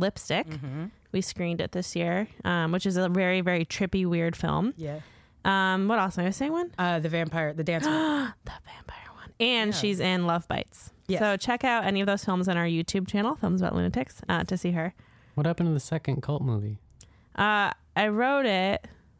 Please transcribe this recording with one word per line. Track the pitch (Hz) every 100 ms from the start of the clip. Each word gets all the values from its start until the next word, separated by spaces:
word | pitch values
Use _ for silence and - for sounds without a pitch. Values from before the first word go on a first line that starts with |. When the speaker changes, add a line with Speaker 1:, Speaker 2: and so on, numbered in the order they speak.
Speaker 1:
Lipstick. | 190 - - 165 165
Speaker 2:
Mm-hmm. | 151 139 139 180 - _
Speaker 1:
We | 190
screened | 190 - 175 170
it | 175
this | 180 180
year, | 170 170 180 214 -
um, | 180 175 160
which | 180
is | 196 180
a | 185
very, | 180 180 185
very | 180 175
trippy, | 165 - 190 190
weird | 180 170 165
film. | 160 165 151 214 175
Speaker 2:
Yeah. | 151 151 - - - _
Speaker 1:
Um, | - 196 190 185 196
what | 226
else? | 190 185
Am | 180
I |
saying | 190 277
one? | 330 349 -
Speaker 2:
Uh, | 180 170
the | 156
vampire, | 165 160 160 156
the | 156
dancer. | 160 165 302
Speaker 1:
<gasps> | 311 320 294 254 -
The | - -
vampire | - - - - -
one. | - - -
And | 240 240 214
Speaker 2:
Yeah. | 190
Speaker 1:
she's | 208 185
in | 185 185 175
Love | 170 -
Bites. | - - - - - -
Speaker 2:
Yes. | 185
Speaker 1:
So | 214 196
check | - 240
out | 262 233
any | 196 196
of | 202
those | 202
films | - 180 185
on | 170
our | 170
YouTube | 165 165 196 185
channel, | 208 220 302
Films | 196 185
About | 180 180
Lunatics, | 175 240 262 - -
uh, | 175
to | 165 185
see | 180
her. | 170 170 - - - -
Speaker 3:
What | - 156
happened | 165 170
to |
the | 151
second | - 156 - 135
cult | - 147
movie? | 139 110 104 104 - - - - -
Speaker 1:
Uh, | - 208 208 202 - _ -
I | 214
wrote | 214 254 277 254
it. | 190 190 - - - -